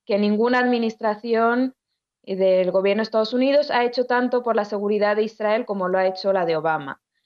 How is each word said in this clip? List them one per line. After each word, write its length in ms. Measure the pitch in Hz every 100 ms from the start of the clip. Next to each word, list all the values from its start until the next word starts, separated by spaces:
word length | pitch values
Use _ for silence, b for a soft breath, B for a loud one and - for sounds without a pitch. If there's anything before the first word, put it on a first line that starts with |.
| -
que 120 | 202
ninguna 420 | 208 214 233 247
administración 1160 | 247 240 226 220 220 214 240 226 233 240 262 - _ _ _ _
del 480 | - 190 190 185 185
gobierno 300 | 190 196 202
de 20 |
Estados 300 | 220 220 220
Unidos 360 | 247 269 285 285
ha 140 | 240 240
hecho 200 | 240 247
tanto 360 | 247 247 247
por 140 | 240 220
la 100 | 208
seguridad 500 | 208 202 208 208 208
de 80 |
Israel 400 | 214 - 214 220 226
como 220 | 196 185
lo 120 | 185
ha 80 | 190
hecho 260 | 190 202
la 120 | 190 170
de 120 | 160
Obama. 440 | 160 156 139 - _ _